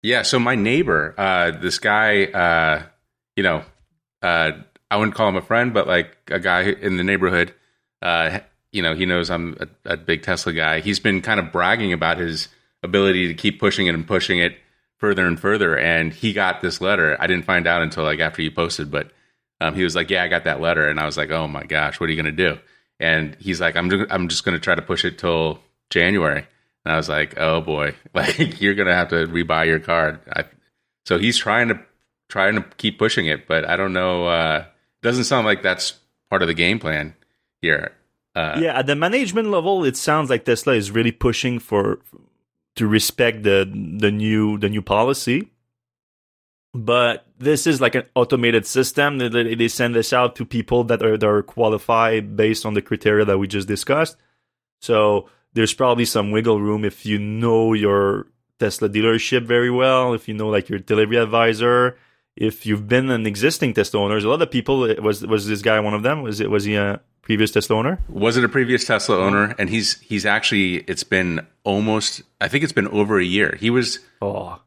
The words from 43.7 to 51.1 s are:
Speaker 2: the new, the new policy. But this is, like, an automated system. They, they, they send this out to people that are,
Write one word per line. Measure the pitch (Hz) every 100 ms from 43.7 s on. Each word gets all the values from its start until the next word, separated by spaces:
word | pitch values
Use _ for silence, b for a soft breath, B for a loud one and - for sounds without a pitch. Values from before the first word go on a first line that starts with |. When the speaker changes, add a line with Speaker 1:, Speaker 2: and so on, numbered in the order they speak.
| 101 90 95
Speaker 2:
the | 104
new, | 104 107 107 107 104
the | 101
new | 107
policy. | 98 101 120 139 - 131 208 _ _ _ _ _ _ _ _ _ _ _ _
But | 123 110 120 120 113 _ _
this | 131 151 170
is, | 139
like, | 123 123
an | -
automated | - 120 127 120 113 101
system. | 127 131 - 143 139
They, | 123
they, | 120 113 117
they | 117
send | - 120 117
this | 110
out | 123 123 -
to | 117
people | 117 110 120 117
that | 113
are, | 113